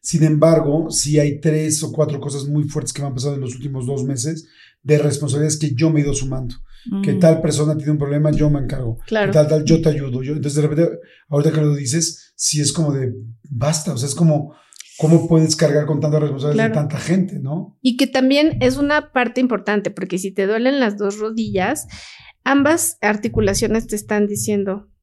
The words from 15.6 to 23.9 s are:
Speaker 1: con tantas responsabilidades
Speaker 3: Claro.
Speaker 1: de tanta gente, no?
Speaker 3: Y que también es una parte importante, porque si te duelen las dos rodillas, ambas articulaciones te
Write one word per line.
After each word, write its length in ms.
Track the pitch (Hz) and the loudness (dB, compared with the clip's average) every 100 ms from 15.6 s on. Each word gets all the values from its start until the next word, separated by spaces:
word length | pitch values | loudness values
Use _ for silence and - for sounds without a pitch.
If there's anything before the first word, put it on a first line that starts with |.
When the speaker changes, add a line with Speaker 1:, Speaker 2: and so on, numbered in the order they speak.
| 156 147 147 | 2 2 0
Speaker 1:
con 160 | 147 | -2
tantas 200 | 151 151 | 0 0
responsabilidades 500 | 147 135 147 147 220 | 0 -2 -2 0 0
Speaker 3:
Claro. 20 | |
Speaker 1:
de 140 | 156 143 | 0 -2
tanta 140 | 135 | -6
gente, 360 | - 185 180 147 | 0 0 0 -4
no? 380 | 135 160 - _ | -6 -6 -8 _
Speaker 3:
Y 140 | 262 247 | -2 0
que 100 | 269 | 0
también 500 | 262 262 277 311 302 | 2 4 4 2 2
es 160 | 254 269 | 0 2
una 360 | 285 302 294 | 0 0 0
parte 260 | 262 240 247 | -2 -2 0
importante, 500 | 254 214 190 208 202 | 0 0 0 -2 -2
porque 260 | 202 185 185 | -6 -6 -4
si 140 | 190 | -4
te 140 | 190 196 | -2 0
duelen 360 | 220 247 277 | 2 0 2
las 160 | 240 202 | 0 0
dos 200 | 202 208 | -4 -4
rodillas, 720 | 214 226 214 190 190 302 - - - - - _ | -6 -6 -4 -2 -2 -4 -8 -16 -20 -20 -20 _
ambas 540 | - 277 277 330 - - | 0 2 2 2 -2 -2
articulaciones 880 | 208 208 220 214 208 196 220 214 | -2 -2 -2 0 0 0 0 -2
te 80 | 226 | -2